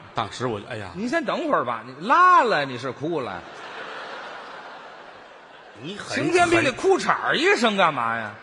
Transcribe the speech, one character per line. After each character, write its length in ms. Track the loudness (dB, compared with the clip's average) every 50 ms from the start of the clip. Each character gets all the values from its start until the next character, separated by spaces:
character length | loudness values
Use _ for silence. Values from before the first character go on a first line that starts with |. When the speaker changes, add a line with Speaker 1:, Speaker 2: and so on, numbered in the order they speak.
| -18 -10 -6
Speaker 1:
当 180 | -4 -4 -4 -4
时 140 | -4 -4
我 120 | -2 -2 -4
就， 80 | -6
哎 100 | -8 -10
呀。 160 | -10 -10 -10 -8
Speaker 2:
您 160 | -6 -4 -2
先 120 | -2 -2 -2
等 200 | -2 -2 -2 0 0
会 40 | 2
儿 120 | 2 2
吧， 180 | 0 -4 -6 -8
你 200 | -12 -14 -6 -2
拉 360 | 2 4 6 8 8 8 6 6
了， 220 | 4 4 2 0
你 140 | -2 -4 -6
是 120 | -6 -6
哭 300 | -6 -4 -4 -2 -2 -2
了？ 220 | -4 -4 -6 -8 -10 -14 -16 -14 -14 -14 -12 -12 -12 -12 -12 -12 -12 -12 -12 -12 -12 -14 -14 -14 -14 -16 -16 -16 -16 -16 -16 -16 -18 -18 -18 -18 -20 -20 -20 -20 -20 -20 -20 -20 -20 -20 -20 -20 -20 -20 -18 -14 -12
Speaker 1:
你 120 | -12 -12
很 180 | -10 -10 -6 -4
Speaker 2:
晴 180 | -2 0 2 4
天 160 | 4 4 6
霹 120 | 4 4
雳， 100 | 4 2
裤 280 | 0 2 4 4 4 4
衩 100 | 4 2
儿 260 | 0 2 2 0 0
一 200 | 2 4 2 4
声 200 | 4 2 2 4
干 160 | 4 4 4 2
嘛 240 | 2 -2 -2 -2
呀？ 180 | -2 -4 -6 -10 -10